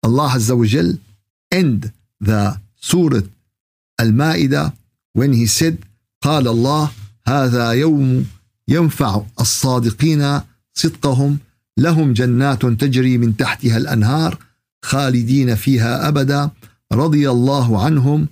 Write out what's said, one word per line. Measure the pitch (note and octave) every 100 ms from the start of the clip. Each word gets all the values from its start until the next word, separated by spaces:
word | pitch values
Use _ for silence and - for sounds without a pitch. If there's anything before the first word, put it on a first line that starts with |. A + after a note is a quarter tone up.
Allah | A2+ B2 D3 C3
Azza | A2 B2
wa | A2
Jal | C3 F3 - _ _ _ _ _
end | F3+ E3+ A2 G#2+ - _ _
the | G2+ G#2+ G2+ - - _
Surah | - F3 E3 A2 F#2+ _ _ _ _ _ _ -
Al-Ma'idah | A2+ A2 D3+ E3 C#3+ C#3+ D#3 - _ _ _
when | - C#3
he | B2 A2+
said, | - E3 E3 - _ _ _
قال | C#3 D3+ B2
الله | A#2 B2+ D3+ D3+ - G2+ _ -
هذا | C#3 C3 A#2+ A#2
يوم | A#2+ D#3 D3+ C3+ B2+ C3+ - _ _ -
ينفع | D3+ E3 - C3 G2 A2 -
الصادقين | A#2 - C3+ B2 A#2 A2 D#3 D3+ C#3+ C#3+ - _ _
صدقهم | - E3 - C#3+ C3 C#3+ D3 - _ _ -
لهم | D3+ D#3+ D3+
جنات | A#2 B2+ B2 C#3 B2 B2+
تجري | A2 C#3+ B2+ B2+ B2+
من | A#2 A2
تحتها | C3+ - A#2+ A2+
الأنهار | D3 A2+ G#2+ D3 D#3+ - _ _ _ _
خالدين | - C3+ C#3 B2 A#2 C#3 B2+ A2
فيها | - C3 A#2 B2+ D3+
أبدا | C#3+ C3+ C#3+ C#3+ - - _ _
رضي | A2+ D#3+ D3 C#3+
الله | B2 B2+ C#3 B2 G#2+ B2+
عنهم | D3+ C3 D3+ D3+